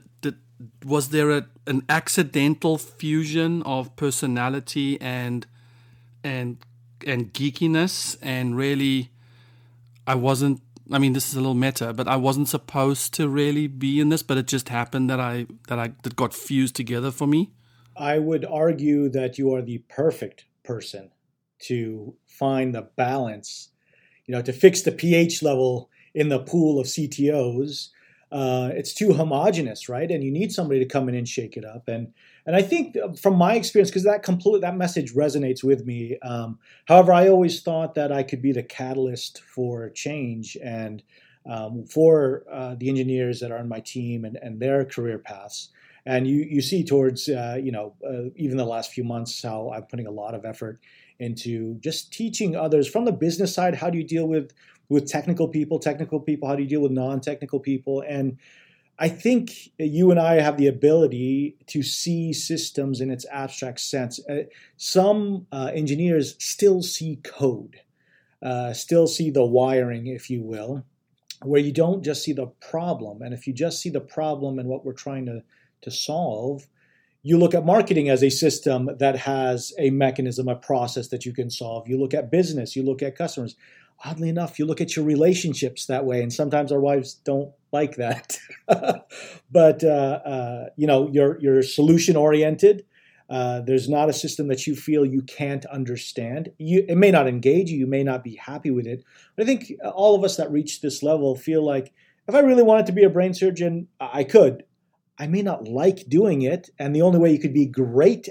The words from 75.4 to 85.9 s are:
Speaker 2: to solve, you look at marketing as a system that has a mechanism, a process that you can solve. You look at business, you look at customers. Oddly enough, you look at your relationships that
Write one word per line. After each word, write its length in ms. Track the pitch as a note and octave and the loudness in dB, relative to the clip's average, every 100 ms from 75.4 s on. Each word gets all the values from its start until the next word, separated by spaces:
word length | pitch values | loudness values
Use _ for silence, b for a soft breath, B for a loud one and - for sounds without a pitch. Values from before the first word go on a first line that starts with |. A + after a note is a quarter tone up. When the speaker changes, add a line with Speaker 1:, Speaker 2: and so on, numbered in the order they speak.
| - _ _ _ | -14 _ _ _
Speaker 2:
to 100 | - | -12
solve, 720 | A#2+ - D#3 E3 G#2+ B2 C#3 - _ _ _ _ _ | -8 -6 -4 -4 -4 -6 -6 -12 _ _ _ _ _
you 140 | C#3 E3+ | 4 6
look 160 | E3+ | 6
at 120 | E3+ D#3 | 4 4
marketing 420 | G#3 - F3 C#3+ | 4 4 2 4
as 160 | C3 | 4
a 60 | C3+ | 4
system 600 | B2+ D#3+ C3 D3+ C3 B2+ C3+ | 4 2 2 0 0 -2 0
that 180 | C#3 C3 | 0 0
has 560 | C#3 C3+ C3 B2 - - | -2 -2 0 -2 -6 -2
a 120 | C#3 | 0
mechanism, 580 | C3+ C3+ C3 B2+ B2 B2+ | 4 2 0 -4 -2 -4
a 80 | B2 | -4
process 540 | - C3 A#2+ B2+ B2 | -2 -2 -2 -6 -8
that 160 | A#2+ B2 | -8 -8
you 80 | |
can 160 | B2 A#2+ | -8 -8
solve. 400 | - A#2 A2+ A#2 | -8 -8 -10 -4
You 100 | C3 | -2
look 140 | C3+ | 0
at 180 | D3 B2+ | -2 0
business, 420 | D#3+ F3+ D3+ A2+ C3+ | 0 2 -2 -6 -4
you 80 | |
look 180 | C3+ C3 | -2 -2
at 160 | C#3 - | -4 -6
customers. 400 | E3 - A#2 - b b b _ C3+ | -6 -6 -10 -12 b b b _ -14
Oddly 240 | D#3+ E3 | -6 -4
enough, 300 | E3 E3 - | -4 -4 -4
you 60 | D3+ | -4
look 140 | D#3 | -4
at 160 | D3 - | -4 -2
your 80 | |
relationships 840 | D3+ C#3+ D#3+ F3+ E3+ C3+ C3 - | 0 4 4 4 0 -2 -4 -4
that 180 | - | -6